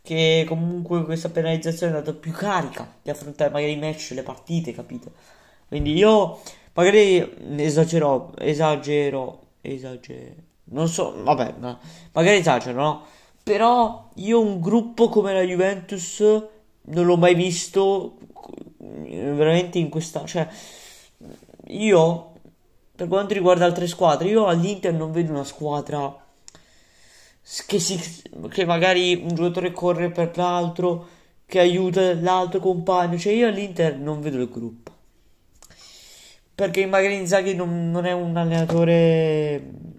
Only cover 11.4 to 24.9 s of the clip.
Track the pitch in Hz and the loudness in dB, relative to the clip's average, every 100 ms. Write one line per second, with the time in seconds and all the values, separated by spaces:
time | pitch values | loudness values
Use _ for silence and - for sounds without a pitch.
11.4 | 120 - 123 120 - - - 160 170 202 | -2 -6 -12 -12 -20 -20 -8 0 4 4
12.4 | 165 123 127 123 151 147 - _ _ _ | 2 0 -2 -2 -2 -2 -12 _ _ _
13.4 | - 202 233 247 220 - - - 196 233 | -4 2 2 2 0 -4 -18 -10 2 2
14.4 | 214 185 170 226 226 - 226 220 196 190 | 2 -2 0 0 0 0 4 4 2 0
15.4 | 185 180 190 196 170 196 170 - 214 214 | 0 2 0 -2 -8 -10 -10 2 4 4
16.4 | 214 - _ _ - 156 175 175 175 175 | 0 -20 _ _ -6 0 4 6 6 4
17.4 | 180 175 - 196 196 196 170 - - - | 2 -4 -2 2 2 0 -4 -14 -20 -20
18.4 | - - - _ 50 64 76 80 131 147 | -20 -20 -20 _ -18 -16 -12 -8 -4 2
19.4 | 156 170 175 175 156 160 156 151 147 170 | 4 4 2 -2 -2 -4 -8 -10 -6 -4
20.4 | 156 - - - - - _ _ - - | -4 -8 -20 -20 -20 -20 _ _ -20 -20
21.4 | _ - - - 214 180 165 170 - - | _ -20 -14 -2 4 6 6 2 -8 -20
22.4 | - _ _ _ _ - 175 190 202 202 | -20 _ _ _ _ -10 -2 -2 0 2
23.4 | 180 175 175 170 175 - 170 143 175 220 | 4 6 4 2 -6 2 2 4 2 4
24.4 | 208 170 180 196 185 | 4 2 0 -2 -2